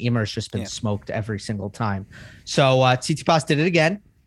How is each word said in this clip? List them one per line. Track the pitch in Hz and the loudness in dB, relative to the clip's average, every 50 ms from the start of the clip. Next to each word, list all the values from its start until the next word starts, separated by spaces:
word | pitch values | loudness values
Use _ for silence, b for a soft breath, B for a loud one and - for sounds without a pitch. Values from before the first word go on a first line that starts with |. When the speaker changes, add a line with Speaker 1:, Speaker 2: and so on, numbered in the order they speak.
| 104 | -2
Speaker 1:
Ymer's | 120 120 117 107 101 | 0 0 0 0 -2
just | - 113 107 - | -4 -6 -8 -6
been | - 113 | -6 -6
Speaker 2:
Yeah. | 110 95 | -6 -6
Speaker 1:
smoked | - - - 110 104 101 - - | -8 -6 -4 -4 -4 -4 -6 -6
every | - 110 104 107 110 95 | -6 -6 -4 -4 -6 -8
single | - - 110 101 98 104 | -6 -6 -6 -6 -6 -8
time. | - - 117 104 101 95 98 - B B B B B B B | -6 -4 -4 -2 -2 -4 -6 -10 B B B B B B B
So, | B - - 143 131 131 131 | B 0 2 4 4 4 4
uh, | 131 127 123 | 4 4 2
Tsitsipas | 123 - - 160 143 - - 170 160 - - | 2 0 -4 -4 -2 2 2 2 2 4 2
did | 156 139 | 0 2
it | 156 | 2
again, | 190 170 165 156 165 196 202 _ _ _ _ _ | 2 4 4 4 2 0 -2 _ _ _ _ _